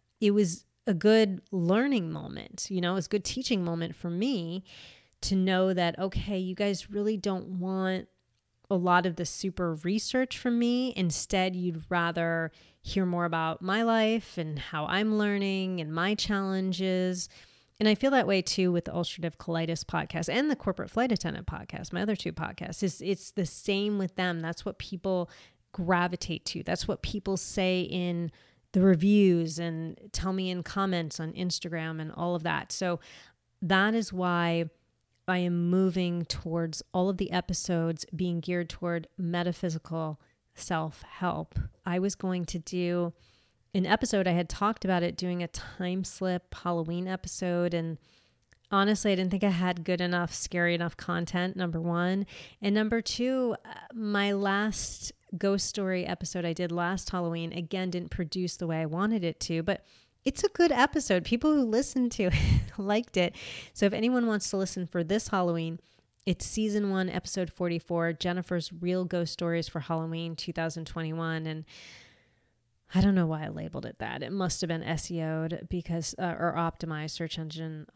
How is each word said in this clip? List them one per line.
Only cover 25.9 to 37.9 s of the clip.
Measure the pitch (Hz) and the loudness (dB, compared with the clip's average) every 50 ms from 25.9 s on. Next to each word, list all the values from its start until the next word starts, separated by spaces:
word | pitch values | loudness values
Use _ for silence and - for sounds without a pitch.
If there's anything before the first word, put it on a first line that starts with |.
| 185 175 175 170 175 - - - 160 - - | 4 4 4 2 -2 -4 -6 -6 -6 -6 -6
to. | - - 165 | -8 -8 -6
That's | - - 180 - - | -2 -2 -2 -2 -2
what | - - - | -4 -4 -4
people | - - - 202 - 196 190 | -4 -6 -6 -4 -2 -2 -2
say | - - - - 208 185 185 185 180 | -2 -4 -4 -2 0 2 2 2 2
in | 175 - - 180 175 175 175 170 170 160 - - - _ _ _ _ _ | 0 -2 -2 -2 -2 -2 -2 -2 -4 -4 -8 -12 -20 _ _ _ _ _
the | - 185 | 4 6
reviews | 185 190 180 151 185 202 208 208 196 185 175 170 165 160 156 170 | 8 8 8 8 6 6 8 8 8 8 8 6 4 0 -2 -4
and | 170 170 165 160 165 160 - - - 208 | -4 -4 -4 -4 -6 -8 -8 -12 -14 -8
tell | - - 180 190 | -4 -2 -2 0
me | 190 190 185 185 | 0 0 -2 -2
in | 180 180 | -2 -4
comments | 160 - - 196 190 190 180 170 165 151 - - | -6 -4 -2 0 0 2 2 0 -2 -2 -6 -6
on | 160 160 | -6 -6
Instagram | - - 180 175 - - - 165 170 165 160 160 160 160 | -4 -4 -4 -2 -2 -4 -6 -6 -6 -4 -4 -4 -6 -6
and | 156 156 | -8 -8
all | - - 175 175 175 | -4 -4 -2 0 0
of | 165 160 | 0 0
that. | 165 156 147 - - | 0 0 0 -2 -4
So | - - 190 180 170 - - - - - - - _ _ _ _ _ - | -6 -2 -2 -2 -2 -2 -6 -12 -20 -20 -20 -20 _ _ _ _ _ -4
that | 185 160 190 190 202 214 226 | 0 2 4 4 4 4 2
is | 233 196 - | 0 0 -2
why | 185 185 180 180 175 175 170 170 170 170 165 165 _ _ _ _ _ _ _ _ _ _ - - | -2 -2 0 2 2 2 2 2 2 0 0 -2 _ _ _ _ _ _ _ _ _ _ -2 0
I | 180 180 | 0 2
am | 180 175 175 175 170 175 | 2 2 2 2 2 4
moving | 180 190 190 185 170 185 180 175 175 175 165 | 4 4 4 4 2 2 0 0 0 -2 -4
towards | - - - - 165 165 170 165 160 156 - - _ | -4 -6 -6 -6 -4 -2 -2 -2 -2 -4 -8 -8 _
all | - 180 180 196 | 0 0 2 2
of | 190 | 2
the | 175 190 - | 0 -2 -2
episodes | 185 180 - - 170 - - - 175 165 165 165 | -2 -2 -2 -2 -4 -4 -2 0 0 2 2 0